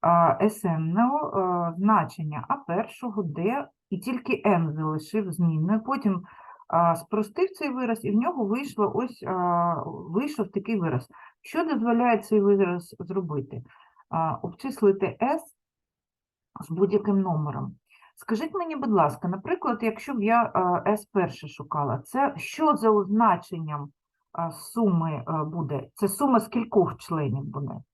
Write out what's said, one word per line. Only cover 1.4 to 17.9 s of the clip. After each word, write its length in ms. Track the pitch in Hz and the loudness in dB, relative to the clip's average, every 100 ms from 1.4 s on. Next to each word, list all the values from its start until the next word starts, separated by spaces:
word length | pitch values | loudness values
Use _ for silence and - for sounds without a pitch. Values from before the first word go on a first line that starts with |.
| 185 175 170 165 | 0 0 -2 0
значення 680 | 202 214 135 - 156 151 - | 2 4 2 -4 -6 -6 -4
А 80 | 285 | -6
першого, 680 | - 220 - - 247 202 | -2 -2 -2 -6 -6 -4
де 460 | 170 147 180 269 285 _ _ | -4 -2 -2 -2 -6 _ _
і 80 | 185 | -6
тільки 440 | 240 247 - 247 208 | -4 -6 -2 0 2
n 260 | 175 160 | 2 2
залишив 600 | 151 156 156 - 214 196 | -2 -2 -4 -4 -4 -4
змінною. 480 | 170 170 160 165 220 | 0 0 2 0 0
Потім, 440 | 220 277 214 185 185 - - - _ | 0 -2 0 -2 -6 -20 -20 -20 _
а, 280 | 165 170 165 | 2 4 2
спростив 540 | - 214 214 - 381 | -2 -4 -2 -2 -2
цей 200 | - 302 | -2 -6
вираз, 340 | 254 240 220 | -2 -2 -2
і 60 | 220 | 0
в 40 | |
нього 300 | 208 277 330 | 2 0 0
вийшло 480 | 202 233 285 - 202 | 0 -2 -4 0 0
ось, 280 | 208 247 - | 0 -4 -6
а, 520 | - 185 175 175 175 160 - | -4 0 2 2 2 0 -6
вийшов 640 | - 175 175 285 302 196 | -10 -4 -2 -2 -4 -4
такий 300 | 202 196 220 | -4 -2 -2
вираз. 280 | 165 127 - - - _ | 0 -2 -4 -20 -20 _
Що 240 | - 311 | -6 -2
дозволяє 540 | 330 262 226 233 247 220 | 0 0 2 4 4 2
цей 220 | 220 214 | 2 2
вираз 560 | 202 202 185 175 170 - | 4 4 4 0 -6 -14
зробити? 640 | 175 185 170 147 127 123 123 _ _ _ _ | -6 -4 -2 -4 -6 -12 -14 _ _ _ _
А, 260 | 165 160 | -2 -2
обчислити 840 | - - - 269 - 208 196 190 - | -2 -8 -8 -10 2 4 4 -2 -2
s 200 | 247 320 - _ _ _ _ _ _ _ _ _ _ - | -2 -2 -6 _ _ _ _ _ _ _ _ _ _ -16
з 100 | 151 | -8
будь-яким 500 | 165 196 202 208 196 | 0 2 2 2 2
номером. 560 | 190 156 147 139 135 - _ | 2 0 -2 -4 -8 -12 _